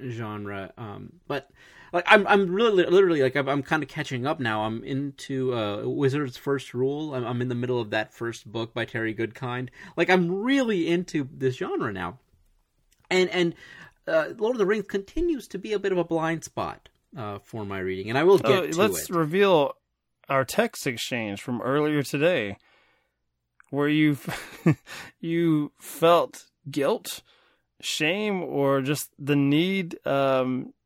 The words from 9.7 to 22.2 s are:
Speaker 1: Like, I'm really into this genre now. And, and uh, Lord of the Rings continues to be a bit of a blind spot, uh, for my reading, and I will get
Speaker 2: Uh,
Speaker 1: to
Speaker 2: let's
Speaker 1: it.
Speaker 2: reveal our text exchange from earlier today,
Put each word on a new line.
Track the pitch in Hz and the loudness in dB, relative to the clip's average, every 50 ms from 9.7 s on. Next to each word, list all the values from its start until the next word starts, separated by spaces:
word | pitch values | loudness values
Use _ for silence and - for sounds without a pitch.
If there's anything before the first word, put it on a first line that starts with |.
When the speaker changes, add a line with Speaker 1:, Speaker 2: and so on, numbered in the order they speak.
| - - - - - | -12 -18 -20 -8 -2
Speaker 1:
Like, | - 175 175 | 0 2 4
I'm | 185 185 170 170 185 196 220 | 4 4 4 2 0 -2 0
really | 254 277 277 254 226 214 175 160 165 | 2 2 2 2 2 2 0 2 2
into | 170 180 175 - - 156 135 131 | 0 0 -2 -2 -4 -4 -4 -4
this | - 139 135 131 123 | -4 -2 -2 -2 -2
genre | - 185 233 392 339 165 113 98 | -2 -6 -4 -4 -4 -4 -4 -4
now. | 92 87 87 123 - _ _ _ _ _ _ _ _ _ _ _ _ _ _ _ _ _ - | -6 -6 -8 -8 -12 _ _ _ _ _ _ _ _ _ _ _ _ _ _ _ _ _ 0
And, | 180 185 185 175 | 2 2 2 2
and | 170 180 175 170 151 - - - - - - - _ _ - | 2 0 0 0 -2 -6 -14 -20 -20 -20 -20 -20 _ _ -4
uh, | 156 165 160 151 160 - | 0 0 0 0 0 -4
Lord | - 208 226 254 | -2 -2 0 2
of | 226 | 2
the | 196 | 2
Rings | 185 220 220 196 | 2 2 0 -2
continues | - - 196 196 - - - 349 349 311 247 - - | -4 -4 -6 -6 -4 -2 0 0 0 0 -2 -6 -10
to | - | -12
be | 190 202 220 208 | -10 -6 -4 -4
a | 190 | -2
bit | 202 196 | 0 0
of | 185 | 0
a | 180 165 | 0 0
blind | - 165 160 160 160 165 156 - | 0 0 -2 0 -2 -2 -4 -6
spot, | - - - 92 78 - - _ - _ _ _ _ - | -10 -6 -6 -6 -6 -6 -10 _ -20 _ _ _ _ -12
uh, | 151 107 104 101 101 - | -10 -10 -8 -8 -10 -12
for | _ - 113 104 | _ -10 -8 -8
my | 98 98 95 | -6 -6 -4
reading, | 92 95 95 92 95 107 | -4 -4 -4 -4 -4 -2
and | 117 | 0
I | 139 165 | 4 6
will | 185 196 | 6 6
get | 175 - - | 6 6 4
Speaker 2:
Uh, | - 190 151 | 4 4 2
Speaker 1:
to | 151 160 | 0 2
Speaker 2:
let's | 170 208 202 185 - - - | 2 2 2 0 -2 -6 -2
Speaker 1:
it. | 180 | 0
Speaker 2:
reveal | 170 160 147 165 196 202 196 180 151 139 - - _ _ _ _ _ _ _ _ _ _ - | 0 0 2 2 4 4 6 6 6 4 2 -2 _ _ _ _ _ _ _ _ _ _ -2
our | 143 135 131 | 0 0 0
text | - - - 233 220 - - - | 0 0 0 0 0 -2 -6 -6
exchange | 143 120 110 - - 131 120 110 104 98 - | -6 -4 -4 -6 -6 -4 -4 -4 -4 -6 -8
from | - 131 120 110 | -6 -6 -4 -4
earlier | - 123 139 151 151 151 151 147 131 | -2 0 0 0 2 2 0 0 -2
today, | - - 139 | -2 -2 0